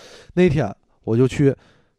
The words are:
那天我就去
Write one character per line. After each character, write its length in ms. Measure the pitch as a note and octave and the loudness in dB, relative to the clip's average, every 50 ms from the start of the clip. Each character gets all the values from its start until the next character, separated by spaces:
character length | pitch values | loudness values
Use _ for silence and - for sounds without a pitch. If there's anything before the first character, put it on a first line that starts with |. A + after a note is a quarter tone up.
| - - - - - - | -20 -20 -20 -20 -20 -8
那 160 | - F3 F#3 F3+ | -2 0 0 2
天 240 | C#3 D#3 B2 - - _ _ _ _ _ - | 0 -2 -4 -6 -8 _ _ _ _ _ -6
我 120 | A2+ A2 | -2 0
就 120 | A#2+ C3 B2+ | 0 0 0
去 260 | - - C#3+ C#3 B2 - _ _ _ _ _ _ _ | 0 0 0 0 0 -4 _ _ _ _ _ _ _